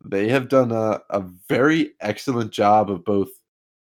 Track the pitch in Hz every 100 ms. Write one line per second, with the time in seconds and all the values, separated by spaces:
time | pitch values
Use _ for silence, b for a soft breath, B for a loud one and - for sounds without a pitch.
0 | - 98 107 135 123 131 123 113 110 -
1 | - 87 92 90 - 113 147 160 - -
2 | 104 104 - 120 107 - 104 107 104 92
3 | 110 101 95 - _ _ _ _